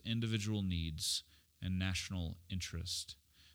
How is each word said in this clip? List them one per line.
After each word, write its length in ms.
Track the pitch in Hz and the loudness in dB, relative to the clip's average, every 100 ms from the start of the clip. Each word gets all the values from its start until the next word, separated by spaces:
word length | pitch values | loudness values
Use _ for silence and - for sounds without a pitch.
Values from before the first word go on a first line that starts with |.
individual 600 | 107 113 117 110 101 107 | 0 0 2 2 2 2
needs 600 | 95 87 82 78 - - - - _ _ | 4 2 0 0 0 0 -2 -16 _ _
and 160 | 95 92 | 0 2
national 600 | 92 90 - 92 85 87 - | 2 0 -2 -2 -2 -4 -4
interest. 640 | 92 - 82 85 - - - _ - - | -4 -2 -4 -2 -4 -6 -12 _ -20 -20